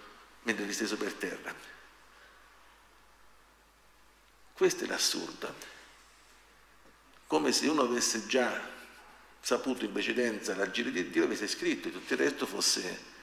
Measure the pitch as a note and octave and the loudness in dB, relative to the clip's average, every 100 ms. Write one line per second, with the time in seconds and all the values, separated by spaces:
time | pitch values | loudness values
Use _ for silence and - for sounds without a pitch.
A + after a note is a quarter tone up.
0 | - - - - A#2 G2+ G2+ G2+ G#2 G#2 | -18 -20 -20 -6 -2 -2 -2 -2 0 0
1 | G2+ - F#2 - - - - - - - | -2 -4 -6 -6 -10 -12 -14 -18 -20 -20
2 | - - - - - - - - - - | -20 -20 -20 -20 -20 -20 -20 -20 -20 -20
3 | - - - - - - - _ - - | -20 -20 -20 -20 -20 -20 -20 _ -20 -20
4 | - - - - - - F#3 F3 - - | -20 -20 -20 -20 -10 2 4 4 -2 2
5 | - - - - - - - - - - | 2 0 -4 -8 -10 -10 -16 -18 -20 -20
6 | - - - - - - - - - - | -20 -20 -20 -20 -20 -20 -20 -20 -20 -20
7 | - - - D#3 C#3 - C#3 D#3 A#2+ A#2+ | -20 -20 0 2 4 4 4 4 4 2
8 | - A2+ G#2 B2+ A#2+ - - - - - | 2 0 2 2 2 0 -6 -12 -18 -20
9 | - - - - - A#2+ C3 B2 G#2+ G2+ | -20 -20 -20 -8 0 0 2 0 0 0
10 | G2 A2+ A#2+ G#2 G#2+ F#2+ F#2+ A#2+ A#2 F2+ | 0 2 2 0 -2 0 0 0 0 -2
11 | F2 E2 - - G#2 - F3 - - F#2 | 0 2 2 2 -2 -2 -2 -2 -4 -6
12 | - C3+ C#3 C3+ C3+ G2+ - - F#2 F2+ | -2 2 2 0 -4 0 2 2 -2 -8
13 | - - | -12 -20